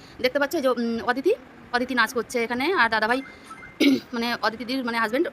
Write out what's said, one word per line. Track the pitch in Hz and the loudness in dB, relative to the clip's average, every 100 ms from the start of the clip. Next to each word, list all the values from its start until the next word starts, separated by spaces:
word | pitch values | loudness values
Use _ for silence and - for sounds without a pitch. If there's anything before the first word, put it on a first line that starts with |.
| - - | -20 -4
দেখতে | 247 277 | 0 4
পাচ্ছ | 277 339 | 2 2
যে, | 254 | 0
উম, | 240 233 226 233 | 2 0 -2 -2
অদিতি, | 240 277 440 - - - | 0 0 0 -4 -20 -4
অদিতি | 247 247 254 | -2 0 0
নাচ | 220 | 0
করছে | 240 214 240 | 0 -4 -2
এখানে, | 226 247 277 | -2 -2 0
আর | 381 226 | 2 2
দাদাভাই, | 220 214 254 269 - - - - - | 2 0 0 -4 -14 -20 -20 -10 0
<clears throat> | 277 254 - 240 | 2 2 -2 -4
মানে | 233 233 | -4 -2
অদিতিদির | 214 220 233 269 240 | -2 -4 -6 -4 -2
মানে | 226 | -2
হাজব্যান্ড, | 220 247 339 | 0 0 -2